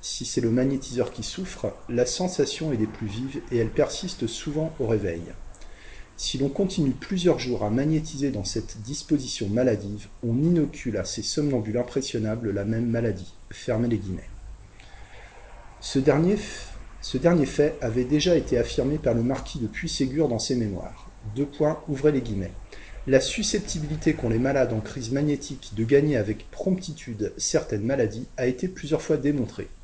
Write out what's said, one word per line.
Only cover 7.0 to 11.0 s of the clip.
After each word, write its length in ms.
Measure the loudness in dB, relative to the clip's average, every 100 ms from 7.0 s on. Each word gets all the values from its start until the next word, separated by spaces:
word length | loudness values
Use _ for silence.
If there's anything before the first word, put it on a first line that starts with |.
| -2 2 4 4
jours 240 | 2 0
à 80 | 2
magnétiser 640 | 2 2 2 0 -2 -2
dans 100 | -2
cette 400 | -4 -4 -6 -10
disposition 680 | -8 -8 0 0 0 -4 0
maladive, 600 | 2 4 2 -2 -8 -12 -6 -2
on 100 | 2
inocule 540 | 4 4 2 -2 -4
à 80 | -2